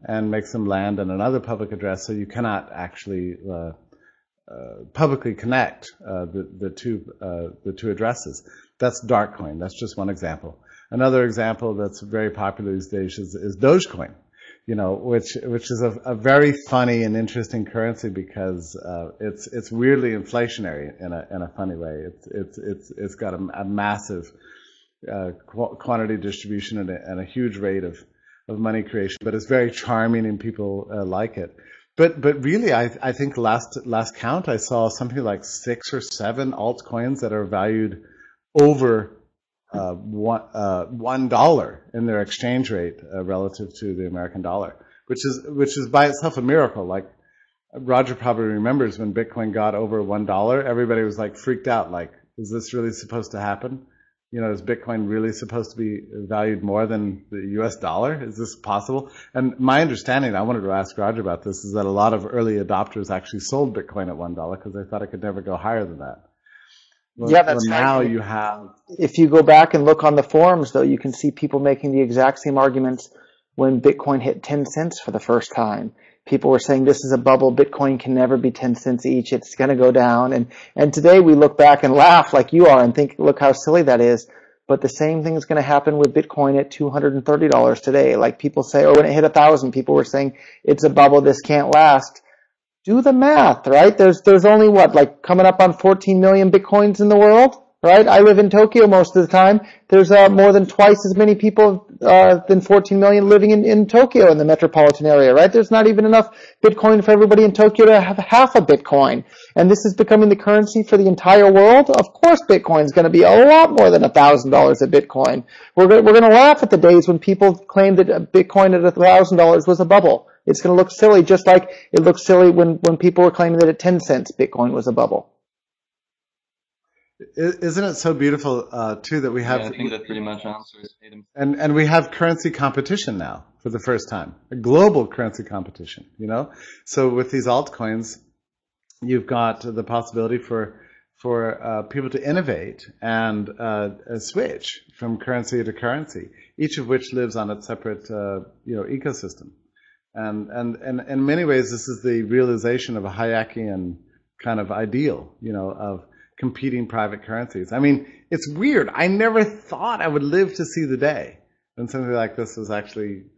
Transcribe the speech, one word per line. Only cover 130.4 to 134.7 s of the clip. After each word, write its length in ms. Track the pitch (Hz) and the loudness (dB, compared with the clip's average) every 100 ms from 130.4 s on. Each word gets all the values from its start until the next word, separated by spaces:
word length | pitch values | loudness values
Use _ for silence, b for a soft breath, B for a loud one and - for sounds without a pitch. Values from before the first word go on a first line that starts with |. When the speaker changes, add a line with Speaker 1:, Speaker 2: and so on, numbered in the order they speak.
Speaker 3:
answers 500 | 110 107 107 104 104 _ | -14 -16 -20 _ -20 _
Adam's 220 | 107 104 _ | _ -20 _
Speaker 1:
And, 240 | 143 139 143 | -8 -6 -4
and 160 | 151 | -2
we 120 | 147 151 | -2 0
have 240 | 165 151 | 0 -2
currency 400 | - 170 170 170 | -4 -4 -4 -8
competition 640 | - 135 135 135 196 - 101 | -6 -6 -6 -6 -8 -8 -10
now 300 | 73 - _ _ | -12 -16 _ _
for 80 | 120 | -12
the 80 | 110 | -10
first 320 | 127 120 - | -6 -6 -8
time, 240 | 101 78 - - | -14 -14 -20 -18
a 40 | 127 | -10
global 500 | 117 | 0